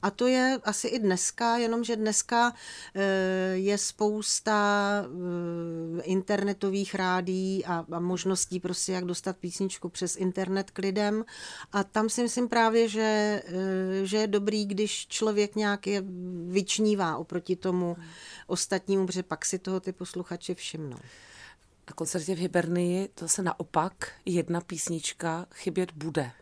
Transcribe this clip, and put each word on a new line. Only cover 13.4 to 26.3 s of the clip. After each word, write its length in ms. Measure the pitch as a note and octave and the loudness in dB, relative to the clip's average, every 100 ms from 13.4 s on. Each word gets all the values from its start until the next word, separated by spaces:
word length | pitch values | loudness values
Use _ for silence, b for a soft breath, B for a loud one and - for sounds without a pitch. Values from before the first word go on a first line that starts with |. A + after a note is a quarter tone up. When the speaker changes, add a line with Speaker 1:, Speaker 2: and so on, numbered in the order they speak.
| - | -2
Speaker 1:
eh, 600 | F3+ F#3+ F#3 F#3 F#3+ F#3+ | -2 0 0 0 0 0
že 100 | G#3+ | 2
je 100 | G#3+ | 2
dobrý, 400 | G3+ G3+ G#3+ G#3 | 2 2 0 0
když 400 | G3 G#3+ - - | 0 0 -2 -6
člověk 480 | - G#3+ G#3 G3+ G#3+ | 0 2 4 2 2
nějak 300 | G#3 G3+ G3 | 0 0 0
je 160 | G3+ F#3+ F3+ F3+ F3+ E3+ | -2 -2 -8 -8 -6 0
vyčnívá 680 | F#3 F#3+ - G#3+ G#3 F3 D3+ | 0 2 2 4 4 2 -2
oproti 400 | D#3+ F3+ - F3+ | -4 -6 -2 -2
tomu 380 | F#3+ F3+ F3 E3+ | 2 2 0 -2
Speaker 2:
Hmm. 80 | E3 E3 B B B | -10 -16 B B B
Speaker 1:
ostatnímu, 600 | F#3 - F#3+ F#3+ G3 F#3+ | -4 0 -2 2 2 2
protože 160 | F3+ | -2
pak 220 | F3+ G#3 | -4 -4
si 140 | - F#3+ | -2 -4
toho 220 | F#3+ F#3+ | -2 -4
ty 120 | F#3 | -4
posluchači 640 | F#3 F3+ - F3+ F3 - | -8 -8 -8 -6 -8 -6
všimnou. 440 | F3+ - D#3+ D3+ B2 B2 B B B B B _ _ - | -8 -6 -8 -8 -10 -14 B B B B B _ _ -18
Speaker 2:
Na 60 | |
koncertě 400 | - D#3+ F#3 D#3 | -6 -4 -2 -2
v 40 | F3+ | -2
Hybernii 680 | F3 F3 E3+ F3 F3 F3+ G3 | 2 2 2 2 2 0 -2
to 140 | - E3 | -6 -2
se 140 | - | 0
naopak 720 | F3+ - E3 - E3+ - - - - | 2 -2 -2 0 0 -2 -12 -8 0
jedna 340 | F3 E3 E3+ | 0 2 -2
písnička 840 | F3 E3 - E3 - - E3+ E3 F3+ | -2 -6 -2 -2 -4 -4 -4 -4 -6
chybět 380 | - - E3+ F3+ | -6 -2 0 -2
bude. 380 | D#3+ D#3 D#3 B2+ | -2 -4 -2 -2